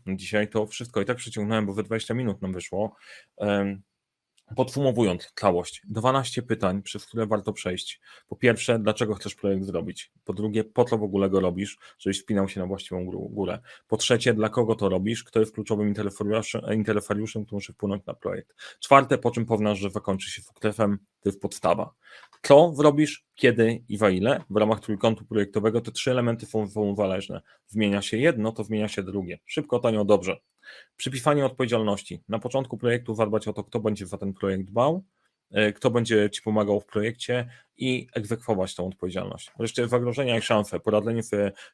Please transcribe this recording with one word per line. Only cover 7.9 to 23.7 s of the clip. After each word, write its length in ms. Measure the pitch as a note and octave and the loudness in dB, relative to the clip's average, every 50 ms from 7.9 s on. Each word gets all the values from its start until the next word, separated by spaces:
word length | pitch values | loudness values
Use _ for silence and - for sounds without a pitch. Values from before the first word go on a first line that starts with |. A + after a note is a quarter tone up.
| - - _ - - - _ - | -14 -18 _ -20 -20 -20 _ -16
Po 80 | - | -6
pierwsze, 420 | - - B2 A2+ A2 - - A#2 A2+ | 0 4 4 4 4 2 0 0 2
dlaczego 360 | G#2 A2 G#2+ - A#2 G#2+ G#2 | 2 0 0 0 0 -2 -2
chcesz 200 | G2 - G2+ - | -4 -6 -12 -10
projekt 300 | _ - G2+ G2 F#2+ G2 | _ -2 -2 -2 -2 -2
zrobić? 480 | G2 F2 E2+ F2 F2+ F2 - - - _ _ _ | -4 -4 -6 -6 -6 -10 -12 -14 -18 _ _ _
Po 80 | - F#2+ | -10 -6
drugie, 320 | G2 G#2+ G#2+ G#2 A2 G#2+ | -4 -4 -2 0 -2 -2
po 200 | - - B2 A#2+ | 0 2 2 2
co 140 | B2 A#2+ A2 | 4 2 -2
w 40 | G#2 | -2
ogóle 280 | G2 F#2+ G2+ G2 F#2+ | 0 0 2 2 4
go 100 | G2 F#2+ | 4 4
robisz? 380 | F#2 F2+ F2 F#2 G2+ G2+ - _ - - - - | 2 2 0 -2 -4 -6 -8 _ -20 -20 -16 -8
Żebyś 200 | - G2 G2 - | -4 -4 -4 -4
wspinał 300 | - - A2 G2+ G2 F#2 | -2 -2 0 0 0 -2
się 120 | - G2 | -2 -6
na 60 | F2+ | -6
właściwą 400 | F#2 G2 F#2+ - - F#2 F#2 F#2 | -6 -6 -8 -8 -8 -8 -6 -6
gru-, 220 | F#2 F2+ - - - | -6 -8 -8 -10 -8
górę. 300 | - G2+ F#2+ F2 F2+ - - - - - _ - | -6 -4 -4 -4 -4 -8 -10 -16 -20 -18 _ -4
Po 80 | A2+ | -2
trzecie, 380 | - - - B2 A2+ - B2 A2+ | 0 2 2 2 4 4 2 2
dla 140 | G#2+ G#2+ G#2+ | 2 2 0
kogo 260 | - C3 A#2 A2 A2 | 2 2 2 2 2
to 140 | A2 G#2 F#2+ | 2 2 0
robisz? 360 | F#2 F#2 F#2+ G#2+ A#2 - - | 2 2 0 -2 -4 -4 -6
Kto 160 | _ - A2+ | _ 2 2
jest 140 | A2 A2 - | 2 2 0
kluczowym 340 | - G#2 - A2+ G#2 G#2 G#2 | -8 -4 -2 -2 0 0 0
interesariuszem, 720 | G2+ G#2 G#2 G2+ - - G#2 G2+ G#2+ A2+ G#2+ - - A2 - - G#2 | 0 0 -2 -4 -4 -4 -2 0 0 0 -2 -2 -6 -6 -4 -2 0
interesariuszem, 720 | A2 G#2 A2+ G#2 G#2 - - G#2 G#2 A2 A2 - A2+ G2+ | 0 0 0 0 0 0 -2 -4 -4 -4 -6 -6 -8 -8
kto 100 | - G#2 | -8 -8
musi 160 | G2+ - - - | -10 -10 -10 -12
wpłynąć 340 | - - G2 G2 G2 - | -8 -6 -6 -6 -6 -6
na 80 | - - | -10 -12
projekt? 400 | - - F#2 F#2 - - _ _ - - - - _ | -8 -6 -6 -6 -8 -10 _ _ -20 -20 -20 -20 _
Czwarte, 380 | - - C#3 C#3 C3 A#2 C#3 B2 | 2 6 6 6 6 6 2 0
po 120 | - A#2+ | 0 0
czym 160 | - A#2+ A2+ | 0 0 -2
poznasz, 320 | A2+ A2+ G#2 G#2+ G#2 G#2 F#2+ | 0 0 0 2 0 0 0
że 120 | G2+ G2 | -2 -4
zakończy 400 | F2+ G#2 - - F#2+ F#2+ - - | -6 -4 -2 -2 -2 -2 -4 -8
się 120 | - - - | -12 -14 -16
sukcesem? 560 | - _ _ - G#2+ G2+ - A2 G2+ G2+ G2 _ _ _ _ | -18 _ _ -4 -4 0 0 0 0 0 -2 _ _ _ _
To 80 | - G2+ | -4 -4
jest 120 | G2 - | -4 -4
podstawa. 540 | - G2 - - - E2+ F2 - - - - _ _ - - - - - _ _ - | -6 -8 -6 -2 0 0 2 0 -2 -8 -10 _ _ -20 -20 -20 -20 -20 _ _ 6
Co 300 | - C#3+ C#3+ E3+ F3 D3+ | 8 10 10 10 8 4
zrobisz, 520 | C3 D3+ D3+ C#3+ D3 D3+ C#3+ - - _ _ _ | 4 4 4 6 4 2 0 0 -6 _ _ _
kiedy 500 | - - B2 A2+ A#2 A2+ A2+ | 2 4 4 6 6 4 2